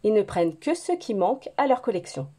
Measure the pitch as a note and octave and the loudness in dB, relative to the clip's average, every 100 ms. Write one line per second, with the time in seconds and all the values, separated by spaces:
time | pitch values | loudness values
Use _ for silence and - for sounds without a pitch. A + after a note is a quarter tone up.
0 | G#3+ G#3+ G3+ F3+ E3+ D#3 D4 F4 - F4 | 4 2 2 0 0 0 -2 -2 -2 -4
1 | - G#3 F3+ C4+ - - C4+ B3+ A#3+ F#3 | -2 0 0 0 -6 -2 2 2 2 -4
2 | - - C#3 | -6 -10 -10